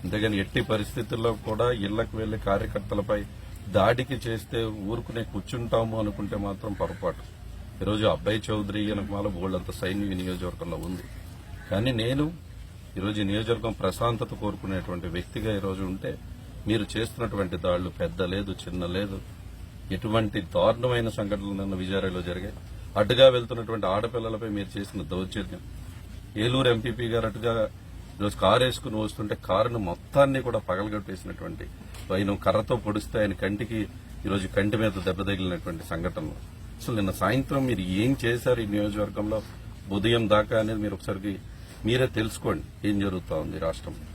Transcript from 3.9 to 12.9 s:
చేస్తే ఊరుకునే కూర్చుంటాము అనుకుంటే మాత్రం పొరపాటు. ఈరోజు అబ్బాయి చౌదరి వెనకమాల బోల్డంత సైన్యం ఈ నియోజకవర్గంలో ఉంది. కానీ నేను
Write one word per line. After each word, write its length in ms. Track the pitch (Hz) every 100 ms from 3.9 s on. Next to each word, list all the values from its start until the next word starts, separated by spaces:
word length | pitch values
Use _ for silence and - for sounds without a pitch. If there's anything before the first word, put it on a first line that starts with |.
| 123 123 127 117
చేస్తే 320 | 113 - 120 113 107 98
ఊరుకునే 340 | 117 - 117 107
కూర్చుంటాము 680 | 101 - 127 120 117 113 110
అనుకుంటే 340 | 104 101 101 104 101
మాత్రం 260 | 98 110 98
పొరపాటు. 420 | 87 87 92 - - - - - - -
ఈరోజు 220 | 92 107 107 78
అబ్బాయి 260 | 101 107 -
చౌదరి 320 | 107 101 104 104
వెనకమాల 380 | 101 98 101 101 90
బోల్డంత 340 | 95 92 - -
సైన్యం 300 | 92 101 101 92
ఈ 20 |
నియోజకవర్గంలో 540 | 92 90 90 - 85 80 82
ఉంది. 160 | 92 - - - - - - -
కానీ 220 | 95 120 117
నేను 220 | 110 139 151 175 - - - - -